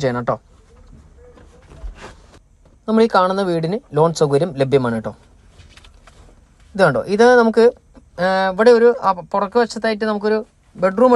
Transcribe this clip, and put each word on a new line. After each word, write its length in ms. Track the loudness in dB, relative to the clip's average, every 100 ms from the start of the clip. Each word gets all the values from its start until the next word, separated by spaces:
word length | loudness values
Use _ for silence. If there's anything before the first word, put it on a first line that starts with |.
ചെയ്യണം 220 | -2 -4 -4
ട്ടോ. 80 | -6 -10 _ _ _ -20 -20 -20 _ -20 -20 -20 _ _ -18 -18 -16 -20 -20 _ -20 _ _ _ _ -2
നമ്മൾ 140 | 0 2
ഈ 20 | 2
കാണുന്ന 260 | 0 0 -2
വീടിന് 300 | -2 -4 -6 -6 0
ലോൺ 140 | 0 0
സൗകര്യം 320 | 0 0 -2 -4
ലഭ്യമാണ് 380 | -2 0 0 -4 -8
ട്ടോ. 60 | -14 _ _ _ -20 -20 -20 -20 _ _ _ -20 _ _ _ _
ഇത് 80 | 0
കണ്ടോ, 180 | 2 2 -2 2
ഇത് 80 | 4 4
നമുക്ക്, 240 | 4 2 2 0 _ -20 _ -6
ആ, 40 | -4 -2 -2
ഇവിടെ 180 | 2 4 4
ഒരു, 120 | 4 2 -2
ആ, 40 | -4 -6
പുറകു 240 | -6 -4 -2
വശത്തായിട്ട് 440 | -2 -4 -6 -4 -6
നമുക്കൊരു 260 | -4 -2 -4 -6 _ _ -6
ബെഡ്റൂം 280 | -4 2 2